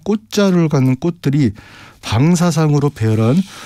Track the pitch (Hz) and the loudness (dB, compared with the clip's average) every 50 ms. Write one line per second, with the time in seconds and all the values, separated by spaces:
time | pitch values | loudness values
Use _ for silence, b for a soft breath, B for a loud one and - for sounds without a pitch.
0 | - - 214 214 - _ - 208 202 196 180 175 165 156 156 143 127 131 131 127 | -4 -6 -6 -6 -6 _ -2 0 0 2 2 2 0 0 0 0 2 0 0 0
1 | - 170 170 - - 143 135 151 143 110 98 B B B B B B B B B | -2 -6 -6 -4 -4 -2 0 2 0 0 -2 B B B B B B B B B
2 | - - 101 104 139 165 180 160 175 175 165 156 160 151 147 147 143 143 147 - | -10 -4 -2 0 2 2 2 2 0 0 0 0 0 2 2 2 0 -2 -2 -2
3 | 113 110 110 107 113 113 131 185 185 B B B B | -2 -2 0 0 2 2 2 0 0 B B B B